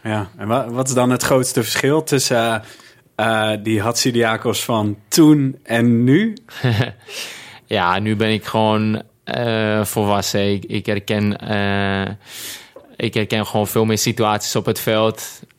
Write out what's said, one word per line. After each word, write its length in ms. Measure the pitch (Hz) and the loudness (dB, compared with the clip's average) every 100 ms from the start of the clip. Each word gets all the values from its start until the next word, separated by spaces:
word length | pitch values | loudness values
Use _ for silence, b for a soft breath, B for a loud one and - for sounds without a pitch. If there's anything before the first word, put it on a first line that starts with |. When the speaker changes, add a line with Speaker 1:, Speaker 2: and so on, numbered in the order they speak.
Speaker 1:
Ja, 260 | 113 107 98 - | -6 -4 -6 -10
en 100 | 104 | -4
wa-, 220 | 123 120 | -2 -2
wat 180 | 120 131 | -4 -2
is 60 | |
dan 160 | 123 123 | 2 2
het 140 | 123 | 2
grootste 400 | - 131 127 - | 2 2 2 -2
verschil 400 | 110 - 135 156 | -2 0 2 0
tussen, 600 | 151 139 - 120 117 110 B B B B _ - | 0 -2 0 0 0 -2 B B B B _ -2
eh, 360 | 113 113 110 | 0 2 0
eh, 120 | 107 | -2
die 180 | 104 110 | 0 0
Hatsidiakos 840 | 107 117 135 117 113 110 117 107 | 0 0 0 2 2 2 -2 -2
van 340 | - 117 104 101 _ | -2 0 0 -4 _
toen 520 | - 151 151 135 131 | 6 6 6 2 -4
en 400 | - 117 120 117 | -2 2 4 4
nu? 300 | 123 156 220 208 - - | 4 4 2 -4 -14 -4
Speaker 2:
<laughs> 320 | 123 110 127 - B B B B B B _ | 0 0 -2 -6 B B B B B B _
Ja, 340 | 107 87 95 | 0 2 2
nu 160 | 107 107 | 0 0
ben 140 | 110 | 2
ik 160 | 107 - | 0 0
gewoon, 560 | 110 110 107 107 110 - _ | 0 2 2 0 -2 -6 _
eh, 600 | - 127 120 110 107 107 | -8 -4 -2 0 0 0
volwassen. 680 | 101 - 101 101 95 104 101 | 0 0 2 0 0 0 0
Ik, 120 | 101 - | -2 -4
ik 200 | 107 104 | -6 -4
herken, 520 | 101 98 104 104 101 | -4 -2 0 0 -2
eh, 760 | - 107 101 101 98 98 98 104 B B B B B - - - | -4 -2 0 0 -2 -2 -4 -8 B B B B B -20 -20 -6
ik 180 | 113 | -4
herken 320 | 113 104 113 104 | -2 -2 -2 -2
gewoon 220 | 107 101 | -2 0
veel 180 | 117 110 | 0 0
meer 120 | 107 | 0
situaties 580 | - 117 107 104 - 110 | 0 0 0 0 -2 -4
op 100 | 98 | -2
het 140 | 107 | -4
veld. 640 | - 110 110 110 - - - | 0 2 0 -2 -12 -18 -20